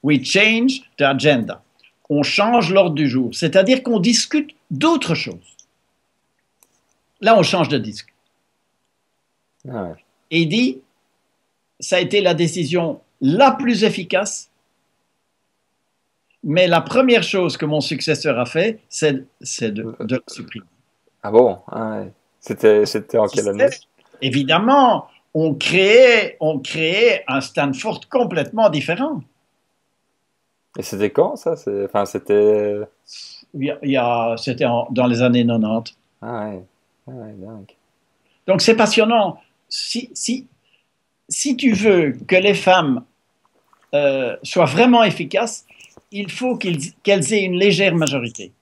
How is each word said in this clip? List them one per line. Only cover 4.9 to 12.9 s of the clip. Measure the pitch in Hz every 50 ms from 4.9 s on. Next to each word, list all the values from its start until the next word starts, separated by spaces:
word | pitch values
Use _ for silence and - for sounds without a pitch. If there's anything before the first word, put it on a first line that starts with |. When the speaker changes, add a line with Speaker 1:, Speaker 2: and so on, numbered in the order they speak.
| 339 285 - - 165
Speaker 1:
chose. | - - 117 90 87 _ _ _ _ _ _ _ _ _ _ _ _ _ _ _ _ _ _ _ _ _ _ _ _ _ _ _ _ _ _ _ _ _ _ _ _ 202
Là, | 220 226 208
on | 165
change | - - 185 160 113
de | 147 131
disque. | 107 110 101 - - _ _ _ _ _ _ _ _ _ _ _ _ _ _ _ _ _ _ _ _ _ _ _ _ _ _ _ _ _ _ _ _
Speaker 2:
Ah | 135 127 113 95
ouais. | 87 80 _ _ _ _ _ _ _
Speaker 1:
Et | 160 165 170
il | 156
dit, « | 170 226 247 269 262 - _ _ _ _ _ _ _ _ _ _ _ _ _ _ _ _ _ _ _ _
Ça | - - 185
a | 180
été | 180 - 202 208
la | 196 180 170
décision | 151 170 160 - 185 170 127 170 180 170 160